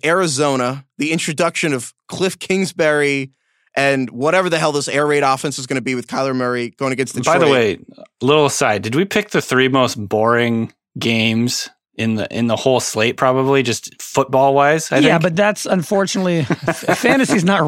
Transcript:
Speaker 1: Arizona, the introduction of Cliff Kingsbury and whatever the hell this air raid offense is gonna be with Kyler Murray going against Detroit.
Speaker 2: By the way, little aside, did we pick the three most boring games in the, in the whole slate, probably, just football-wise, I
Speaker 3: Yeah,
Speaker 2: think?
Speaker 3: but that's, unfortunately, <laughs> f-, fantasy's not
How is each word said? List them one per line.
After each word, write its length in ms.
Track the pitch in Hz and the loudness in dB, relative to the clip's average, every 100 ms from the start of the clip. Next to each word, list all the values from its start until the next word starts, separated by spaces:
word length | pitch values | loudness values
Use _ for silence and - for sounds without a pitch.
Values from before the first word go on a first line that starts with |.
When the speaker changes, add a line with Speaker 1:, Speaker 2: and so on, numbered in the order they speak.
Speaker 1:
Arizona, 800 | 156 180 175 131 147 131 123 139 - - | 0 2 0 0 0 0 -2 -4 -12 -6
the 140 | 151 | -4
introduction 600 | 165 - 147 170 - 165 | -2 -4 -2 -2 0 -2
of 200 | 131 - - - | -4 -6 -18 -16
Cliff 300 | - 185 - | -6 -4 -4
Kingsbury 920 | - 190 185 - 156 147 143 139 135 _ _ _ _ 139 | -4 -2 -2 0 0 2 0 -2 -6 _ _ _ _ 0
and 340 | 139 135 123 | 2 2 -2
whatever 380 | 117 151 185 180 | -2 0 2 2
the 80 | 160 | 0
hell 140 | 160 | 0
this 160 | 143 127 | 0 -2
air 180 | 135 147 | 0 2
raid 160 | 147 | 2
offense 360 | 135 135 151 139 | 2 0 -4 -8
is 80 | 127 | -6
gonna 140 | 135 | -4
be 140 | 117 | -2
with 120 | 123 - | -6 -4
Kyler 260 | - 135 | -4 -2
Murray 360 | 127 123 123 120 | -2 -2 -4 -6
going 220 | - 135 | -6 -4
against 220 | 127 127 | -4 -4
Detroit. 260 | - 156 175 | -2 0 4
Speaker 2:
By 40 | |
the 60 | 151 | 4
way, 260 | 131 110 85 - - - _ | 4 2 -2 -10 -20 -20 _
little 260 | 127 151 143 | 2 4 4
aside, 360 | - 131 98 | 2 0 0
did 120 | 104 139 | -2 -2
we 80 | |
pick 260 | 196 214 - | 0 -2 -2
the 100 | 170 | -4
three 280 | - 127 131 | 0 2 2
most 260 | 131 123 113 | 2 0 -2
boring 760 | 101 107 113 120 120 113 113 - _ 120 | -4 0 2 2 2 -2 -4 -8 _ -6
games 720 | 117 113 110 113 120 - - - _ - | -2 0 0 0 -2 -4 -10 -16 _ -6
in 180 | 113 | -4
the, 120 | 110 85 | -2 -4
in 120 | 113 117 | -4 -2
the 100 | 107 | 0
whole 240 | 135 131 | 2 0
slate, 380 | - 107 113 101 | 0 -2 -2 0
probably, 440 | 131 131 131 139 | 0 2 2 2
just 380 | 117 110 - - | 0 -4 -8 -16
football-wise, 920 | - 139 131 131 139 139 143 160 - | -4 -2 0 2 4 4 4 2 0
I 80 | 277 | 2
Speaker 3:
Yeah, 120 | 269 170 | 4 4
Speaker 2:
think? 40 | |
Speaker 3:
but 140 | 175 165 | 2 0
that's, 300 | 208 202 - | 0 -2 -2
unfortunately, 720 | 190 143 196 190 202 180 170 | -2 0 -2 0 -2 0 0
<laughs> 100 | 131 | -2
f-, 500 | 165 156 - - 180 | -2 -2 -4 -2 0
fantasy's 460 | 240 269 247 214 | 2 2 2 2
not 180 | 175 196 | 2 2